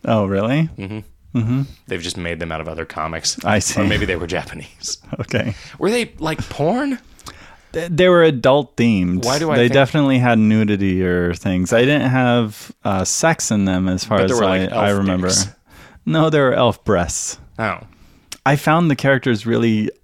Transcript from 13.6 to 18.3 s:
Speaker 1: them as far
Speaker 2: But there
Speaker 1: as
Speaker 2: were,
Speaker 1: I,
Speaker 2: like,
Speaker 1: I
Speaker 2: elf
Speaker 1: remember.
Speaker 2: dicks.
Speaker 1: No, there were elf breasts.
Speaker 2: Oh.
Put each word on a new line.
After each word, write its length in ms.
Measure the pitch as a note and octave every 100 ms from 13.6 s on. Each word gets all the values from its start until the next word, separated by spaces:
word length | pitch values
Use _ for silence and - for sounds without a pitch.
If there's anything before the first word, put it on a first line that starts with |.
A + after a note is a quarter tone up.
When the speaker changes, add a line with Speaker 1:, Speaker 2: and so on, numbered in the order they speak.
| G2
Speaker 1:
them 240 | F#2 F#2
as 160 | F#2 -
far 140 | G#2
Speaker 2:
But 80 | F#2+
there 80 | A2+
Speaker 1:
as 40 |
Speaker 2:
were, 60 | G2
Speaker 1:
I, 120 | F#2+
Speaker 2:
like, 120 | F#2
Speaker 1:
I 180 | - G2+
Speaker 2:
elf 60 | G2+
Speaker 1:
remember. 280 | G2 F#2 F2+
Speaker 2:
dicks. 200 | F2+ G2 - _ - - - -
Speaker 1:
No, 240 | D#3+ D#3+
there 140 | D3+ C3
were 80 |
elf 320 | A#2+ B2 - -
breasts. 520 | F#2 E2 - - - - -
Speaker 2:
Oh. 200 | A2 F2 - - - _ _